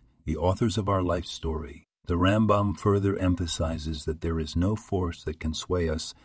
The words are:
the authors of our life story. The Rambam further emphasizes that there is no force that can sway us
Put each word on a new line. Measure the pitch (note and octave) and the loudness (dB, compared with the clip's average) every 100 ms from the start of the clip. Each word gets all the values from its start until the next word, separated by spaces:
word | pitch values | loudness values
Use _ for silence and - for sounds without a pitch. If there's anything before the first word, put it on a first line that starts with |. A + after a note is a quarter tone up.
| _ _ - | _ _ -6
the | - | 0
authors | F2+ F#2 A#2 A2 | 2 2 2 2
of | G2 | 0
our | G2 | 2
life | F2 F2 - | 2 -2 -4
story. | - D#2+ D#2 D#2 - - _ - | -6 -6 -6 -8 -14 -20 _ -2
The | F2 | 2
Rambam | F#2 G#2+ G#2+ G#2 G2+ F#2 | 4 4 4 4 2 0
further | G#2 G2+ G2 G2 | 2 4 2 2
emphasizes | F2+ F2 E2+ - D#2+ E2 D2+ D2+ | 0 0 -2 -2 -2 -2 -4 -6
that | - D#2 | -6 -4
there | E2+ E2 | -2 -2
is | D2+ E2+ | -2 0
no | F#2 G#2+ | 0 0
force | - F#2+ E2+ - | -2 -2 -2 -4
that | - D#2+ | -8 -6
can | D#2+ | -4
sway | D2+ - F2+ E2 | -4 -2 0 0
us | D#2 - - | -2 -6 -12